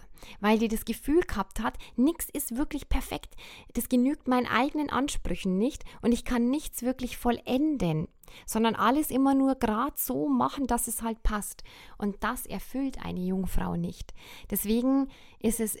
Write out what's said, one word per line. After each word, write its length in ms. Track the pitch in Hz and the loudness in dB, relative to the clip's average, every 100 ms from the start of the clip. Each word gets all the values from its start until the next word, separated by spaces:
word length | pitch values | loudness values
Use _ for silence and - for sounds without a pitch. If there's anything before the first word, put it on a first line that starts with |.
| - - - - | -8 -18 -18 -2
weil 180 | 208 220 | 4 4
die 100 | 226 | 4
das 180 | 214 - | -2 -4
Gefühl 360 | 226 - 311 | -6 2 2
gehabt 380 | 349 208 190 - | 2 -2 -4 -2
hat, 180 | 233 - - - | -4 -4 -8 2
nix 340 | 262 339 - | 2 2 -4
ist 260 | 320 - 233 | -6 -4 -2
wirklich 340 | 302 294 - | -2 -2 0
perfekt, 460 | 269 - - - - - - - | 0 0 -6 -8 -18 -18 -20 -8
das 160 | - - | -6 2
genügt 380 | 254 254 302 - | 4 4 2 2
meinen 200 | 254 240 | 2 2
eigenen 420 | 220 277 302 294 | 2 2 0 0
Ansprüchen 680 | - 277 - - 175 190 185 | 0 0 -2 -2 -2 0 2
nicht 260 | 233 - - - | 0 -2 -12 -2
und 100 | 233 | 2
ich 140 | 240 - | 2 2
kann 240 | 247 240 | 0 2
nichts 320 | 285 - - | 0 -4 -6
wirklich 360 | 240 254 254 - | -4 -2 -6 -2
vollenden, 880 | 240 233 - 254 311 285 170 156 165 _ - - - | 0 0 0 0 2 2 0 0 -4 _ -20 -18 -4
sondern 300 | 220 226 208 | 2 2 4
alles 360 | 214 277 302 | 2 4 2
immer 240 | 254 269 269 | 2 4 6
nur 200 | 269 262 | 4 2
grad 440 | 226 214 277 - | 2 0 -2 -4
so 280 | - 254 302 | -4 -2 0
machen, 400 | 254 247 285 262 | 2 2 0 -2
dass 200 | 240 233 | 0 -2
es 140 | - | -4
halt 220 | 226 220 | -4 0
passt. 400 | - 208 - - - - - - | 2 0 -4 -10 -16 -18 -18 -4
Und 260 | 202 196 | -4 -2
das 220 | 208 247 - | -4 -4 -6
erfüllt 580 | 196 - 254 269 - | -8 -6 -4 -4 -4
eine 180 | - 175 | -6 -4
Jungfrau 540 | 185 190 185 - 180 170 | -2 0 2 0 0 -2
nicht. 380 | 170 - - - - - - | -4 -8 -14 -14 -18 -16 -8
Deswegen 600 | 202 202 226 254 269 269 - - - | -4 0 2 4 2 0 -6 -20 -4
ist 200 | 226 220 | -2 0
es 180 | 220 - | -2 -4